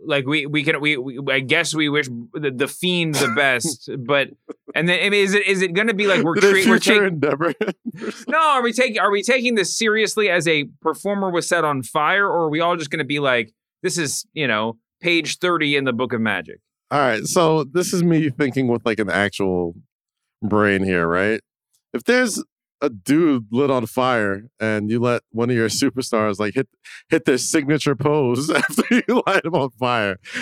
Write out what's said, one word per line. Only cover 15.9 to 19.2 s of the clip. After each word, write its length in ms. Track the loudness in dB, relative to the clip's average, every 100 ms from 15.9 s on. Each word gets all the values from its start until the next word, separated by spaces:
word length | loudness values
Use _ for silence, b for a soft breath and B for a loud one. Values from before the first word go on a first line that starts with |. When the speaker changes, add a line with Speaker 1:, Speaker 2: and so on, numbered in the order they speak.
Speaker 1:
Book 180 | -2 -2
of 80 | -2
Magic"? 400 | 0 0 -4 -14 _ _ _
Speaker 2:
All 80 | 0
right, 240 | 2 0
so 400 | 0 2 4 2
this 300 | 0 -2 -2
is 100 | 0
me 260 | 2 2 0
thinking 380 | 0 -2 0 0
with, 180 | 0 0
like, 140 | -2
an 100 | 0
actual 640 | 2